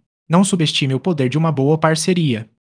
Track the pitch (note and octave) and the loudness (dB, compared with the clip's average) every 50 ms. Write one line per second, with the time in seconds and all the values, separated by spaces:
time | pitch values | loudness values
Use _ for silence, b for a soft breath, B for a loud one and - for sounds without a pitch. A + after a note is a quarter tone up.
0 | _ _ _ _ _ _ D#3+ F3+ G3 F#3+ - F3 D#3 D3+ - - D3 C3 C3 B2+ | _ _ _ _ _ _ 2 2 2 2 2 0 0 -2 0 -2 -2 -2 -2 -2
1 | - F#3+ F3 C#3+ C3 B2+ C3 D3+ E3 E3 D3 B2+ C3+ C#3+ D#3+ D#3 D#3+ D#3 D#3+ D#3 | -2 -2 -2 0 -2 -2 0 0 0 0 0 0 2 2 2 2 2 0 0 0
2 | - F#3+ F#3 F3 E3 C#3+ A#2 G#2+ A2 - _ _ _ _ | 0 -2 0 0 0 0 -2 -4 -6 -12 _ _ _ _